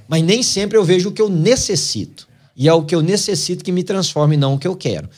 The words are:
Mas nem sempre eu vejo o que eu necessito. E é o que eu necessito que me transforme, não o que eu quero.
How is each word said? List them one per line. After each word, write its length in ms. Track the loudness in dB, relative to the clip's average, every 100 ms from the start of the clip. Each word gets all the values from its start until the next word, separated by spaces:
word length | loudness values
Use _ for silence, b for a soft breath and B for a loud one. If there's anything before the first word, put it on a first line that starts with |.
| -4
Mas 140 | 0
nem 200 | 2 2
sempre 340 | 0 -2 0 2
eu 80 |
vejo 240 | 4 2 0
o 40 |
que 100 | 0
eu 60 | 0
necessito. 1000 | 2 2 2 0 -2 -4 -6 -10 -14 -20 b b 0
E 120 | 4
é 40 |
o 80 | 4
que 120 | 2
eu 60 | 0
necessito 640 | 0 0 -2 -4 -4 -6
que 80 | -4
me 100 | -4
transforme, 540 | -2 -4 -2 0 2 2
não 180 | 0
o 40 | 0
que 80 | -4
eu 80 | -4
quero. 320 | -6 -6 -10